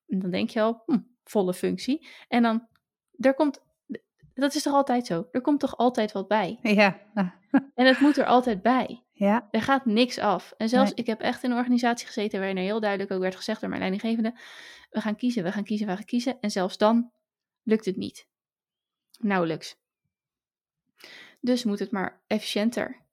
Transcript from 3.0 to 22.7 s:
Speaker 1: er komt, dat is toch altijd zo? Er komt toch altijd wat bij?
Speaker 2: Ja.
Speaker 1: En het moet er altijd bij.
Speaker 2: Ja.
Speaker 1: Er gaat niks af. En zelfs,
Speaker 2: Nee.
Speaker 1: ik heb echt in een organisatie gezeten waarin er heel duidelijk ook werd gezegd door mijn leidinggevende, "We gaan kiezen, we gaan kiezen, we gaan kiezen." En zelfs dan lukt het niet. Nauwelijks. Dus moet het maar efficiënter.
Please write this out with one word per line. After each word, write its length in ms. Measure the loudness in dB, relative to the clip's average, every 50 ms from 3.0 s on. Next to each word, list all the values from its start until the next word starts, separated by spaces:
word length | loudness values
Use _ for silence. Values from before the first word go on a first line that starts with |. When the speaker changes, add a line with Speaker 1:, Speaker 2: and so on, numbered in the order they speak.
| _ _ _ 0
Speaker 1:
er 140 | 2 2 2
komt, 300 | 4 2 0 0 -4 _ _ _ _ _ -14 -14 -14 _ _ _ _ _ -16 -6
dat 220 | -2 -2 0 0
is 60 | 0 -2
toch 100 | 2 2
altijd 320 | 2 2 2 0 -2 0
zo? 220 | -2 -4 -4 -4 -4
Er 100 | -6 -4
komt 180 | 0 0 0 2
toch 180 | 0 -2 -2 0
altijd 340 | 0 0 2 0 -2 -2
wat 160 | -4 -6 -4 0
bij? 320 | 0 0 0 -2 -6 -4
Speaker 2:
Ja. 400 | 0 2 4 6 6 4 4 0 -10 _ -4 -2 -2 -4 -4 _ _ _ 0 0 0 0 -2
Speaker 1:
En 100 | 4 4
het 140 | 6 6 6
moet 180 | 6 4 4 4
er 80 | 2
altijd 360 | 4 4 4 4 2 -2 0
bij. 420 | 0 2 2 2 0 -4 -8 -16 _ _
Speaker 2:
Ja. 360 | _ 0 2 2 2 2 0 -2
Speaker 1:
Er 100 | -2 -2
gaat 240 | 0 2 0 2 2
niks 320 | 2 2 2 2 2 0 -2
af. 340 | 0 0 0 0 -2 -8 -10 -6
En 120 | -2 2
zelfs, 200 | 4 4 4 4
Speaker 2:
Nee. 100 | 2 -2
Speaker 1:
ik 60 | -4 -4
heb 140 | -4 -2
echt 220 | -2 -4 -4 -2 -2
in 80 | -2
een 60 | -2 -2
organisatie 500 | 0 2 2 2 2 2 0 -2 -6 -10
gezeten 320 | -6 -4 -4 -4 -4 -4
waarin 180 | -4 -2 -2 -2
er 60 | -2
heel 160 | -2 -2 -2
duidelijk 320 | -2 -2 -2 -2 -4 -4
ook 80 | -4 -2
werd 140 | -2 -4 -4
gezegd 240 | -6 -6 -6 -6 -6
door 100 | -4 -6
mijn 120 | -6 -4
leidinggevende, 520 | -4 -4 -4 -2 -2 -2 -2 0 -2 -2 -4 -8 -16 -20 -20 -20 -20 -20 -20 -20 -18 _
"We 120 | -8 -6
gaan 140 | -4 -4 -4
kiezen, 280 | -2 -2 -2 -2 -2 -2
we 80 | -2
gaan 120 | -4 -4 -4
kiezen, 240 | -4 -4 -4 -2 -4
we 80 | -6
gaan 100 | -6 -6
kiezen." 320 | -4 -4 -4 -2 -2 -6 -4
En 100 | -4 -4
zelfs 260 | -2 -2 -4 -4 -2 2
dan 340 | 2 4 4 4 0 -2 _ _ _ _ _ _ _ _ _ _ -2
lukt 220 | 0 0 0 0
het 100 | -2 -6 -6
niet. 300 | -6 -8 -10 -14 -20 _ _ _ _ _ _ _ _ _ _ _ _ _ _ _ _ _ _ -6
Nauwelijks. 580 | -2 0 0 0 0 -2 -4 -6 -10 -14 -18 _ _ _ _ _ _ _ _ _ _ _ _ _ _ _ _ _ _ _ _ _ _ _ _ _ -20 -20 -20 -20 -20 -20 _ _
Dus 220 | -2 0 0 0 0
moet 160 | -2 -2 -2
het 120 | -4 -4
maar 320 | -4 -4 -4 -6 -8 _ _ -4
efficiënter. 800 | -4 -4 -4 -4 -2 0 0 0